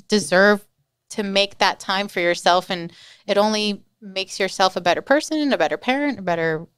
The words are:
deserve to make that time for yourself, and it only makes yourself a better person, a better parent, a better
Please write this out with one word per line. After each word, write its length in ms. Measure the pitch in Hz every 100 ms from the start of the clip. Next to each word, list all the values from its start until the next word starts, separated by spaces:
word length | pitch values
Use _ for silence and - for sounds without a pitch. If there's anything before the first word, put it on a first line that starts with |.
| -
deserve 580 | 214 165 180 202 202 - _ _ _ -
to 120 | -
make 360 | 202 196 202 -
that 220 | 196 -
time 280 | - 190 202
for 120 | -
yourself, 480 | 175 170 185 180 180
and 240 | 180 170 - - - -
it 120 | 202
only 440 | 214 214 208 202 _ _
makes 360 | 208 190 190 -
yourself 380 | 190 - 190 185
a 40 |
better 180 | 180 165
person, 500 | - 285 - 311 294
a 60 | 196
better 200 | 156 151
parent, 400 | - 269 294 233
a 40 |
better 440 | 180 165 165 156 170